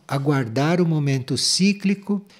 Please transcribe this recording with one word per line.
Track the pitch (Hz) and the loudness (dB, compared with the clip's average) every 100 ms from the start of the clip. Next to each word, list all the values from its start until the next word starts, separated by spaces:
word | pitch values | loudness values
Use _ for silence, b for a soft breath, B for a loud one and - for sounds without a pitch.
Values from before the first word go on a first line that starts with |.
| - | -6
aguardar | 139 139 139 113 117 151 180 | -2 0 0 0 0 0 2
o | 165 | 2
momento | 151 143 135 123 123 | 0 0 -2 -2 -2
cíclico | - - 190 202 196 196 - 202 b b | -2 2 2 2 0 -2 -2 -4 b b